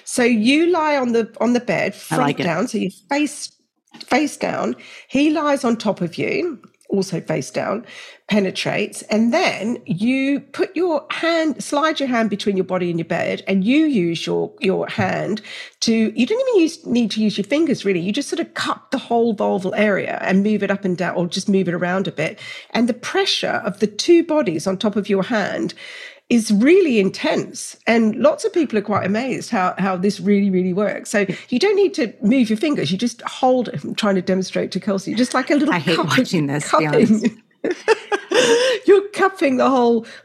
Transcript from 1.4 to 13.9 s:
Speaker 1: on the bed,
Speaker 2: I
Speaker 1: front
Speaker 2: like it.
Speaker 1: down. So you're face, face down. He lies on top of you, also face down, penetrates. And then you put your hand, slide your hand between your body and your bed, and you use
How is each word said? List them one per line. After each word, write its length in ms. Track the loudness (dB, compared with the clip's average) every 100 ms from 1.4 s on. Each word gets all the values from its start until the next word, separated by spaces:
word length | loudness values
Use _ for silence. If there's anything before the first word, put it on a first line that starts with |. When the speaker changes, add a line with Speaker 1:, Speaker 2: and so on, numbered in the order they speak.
Speaker 1:
on 100 | 0
the 80 | 0
bed, 320 | 0 -2 -2
Speaker 2:
I 40 | -6
Speaker 1:
front 280 | -4 0
Speaker 2:
like 160 | 0 0
it. 40 |
Speaker 1:
down. 260 | -2 -2 -2
So 80 | -2
you're 140 | -4 -6 -4
face, 420 | -2 -2 -4 -16 _ _ _ _ -16 -2
face 320 | 0 0 -4
down. 400 | -6 -4 -4 -6 -12 -20 -4
He 200 | 0 2
lies 360 | 2 0 0 0
on 100 | 0
top 240 | 0 -2
of 180 | -4 -4
you, 440 | -2 -2 -4 -6 -14 _ -4
also 320 | -2 -2 -4
face 320 | -4 -4 -4
down, 340 | -6 -4 -6 -8 -18 -20 -16 -2
penetrates. 720 | 0 2 -2 -4 -2 -4 -6
And 300 | -2 2 2
then 440 | 2 0 0 -4 -6 -4
you 540 | -2 0 0 0 -2
put 340 | -4 -4 -4
your 320 | 0 0 0 -4
hand, 500 | -4 0 0 0 -2
slide 380 | -4 0 0 0
your 80 | 0
hand 220 | 0 0
between 260 | -2 -2 -2
your 80 |
body 260 | 0 -2 -2
and 80 | -2
your 100 | -2
bed, 340 | -2 -2 -4 0
and 200 | 0 4
you 220 | 4
use 380 | 4